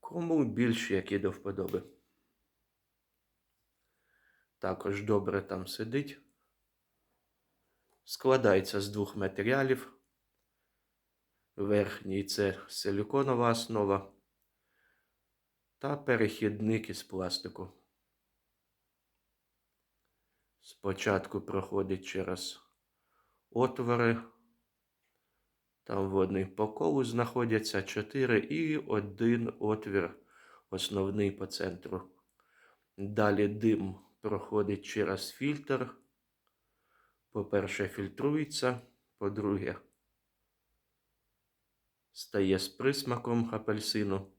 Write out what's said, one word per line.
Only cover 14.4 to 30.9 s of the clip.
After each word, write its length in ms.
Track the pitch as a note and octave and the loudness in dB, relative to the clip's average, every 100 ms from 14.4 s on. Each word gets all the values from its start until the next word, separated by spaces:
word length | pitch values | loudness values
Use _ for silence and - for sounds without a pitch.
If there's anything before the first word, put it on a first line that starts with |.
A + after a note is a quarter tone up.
| _ _ _ _ _ _ _ _ _ _ _ _ _ _ | _ _ _ _ _ _ _ _ _ _ _ _ _ _
та 180 | C#3 C#3+ | -6 -4
перехідник 920 | C#3+ A#2+ G#2+ - G#2+ G#2+ G#2+ A2+ - | 0 2 2 2 -2 0 0 0 -2
із 140 | F#2 | -12
пластику. 680 | - F#2+ F#2 - - - F#2+ - _ _ _ _ _ _ _ _ _ _ _ _ _ _ _ _ _ _ _ _ _ _ _ _ _ _ _ _ | -8 -6 -4 -4 -8 -12 -14 -16 _ _ _ _ _ _ _ _ _ _ _ _ _ _ _ _ _ _ _ _ _ _ _ _ _ _ _ _
Спочатку 800 | - - G2 F#2+ - G2 - G2+ | -20 -10 -6 -2 2 2 0 -8
проходить 640 | - G2 F#2 G2 F#2+ F#2+ - | -4 -6 -2 -2 -2 -4 -6
через 560 | F#2+ F#2 F#2 - - _ _ _ _ _ _ _ _ _ | -6 -4 -6 -8 -12 _ _ _ _ _ _ _ _ _
отвори. 760 | A#2 C3 B2+ A#2+ A#2+ A#2 A#2 - _ _ _ _ _ _ _ _ _ _ _ _ _ _ _ | 0 0 0 0 4 4 2 -2 _ _ _ _ _ _ _ _ _ _ _ _ _ _ _
Там 260 | _ G2 G2 | _ -2 0
вони 360 | G2 F#2+ G2 F#2+ | 2 2 2 -2
по 220 | - G#2+ | -2 -4
колу 360 | - E3 C#3+ | 0 2 2
знаходяться, 800 | A#2+ A#2 A#2 B2+ A#2 A2 G#2+ G2 | 0 0 0 0 2 2 0 -4
чотири, 560 | F#2+ - G#2 C#3 B2+ B2 | -2 -4 -4 0 4 4
і 380 | - D#3 D#3+ D3+ | 2 -2 0 -2
один 760 | - G#2+ G2+ G2 A#2 A#2+ A#2 - | 0 -2 -2 0 2 2 0 -4
отвір, 560 | G#2+ G#2+ G#2+ G2 E2+ - _ _ - - _ | -2 -2 0 0 0 -6 _ _ -20 -20 _
основний 600 | F#2+ - | -6 -2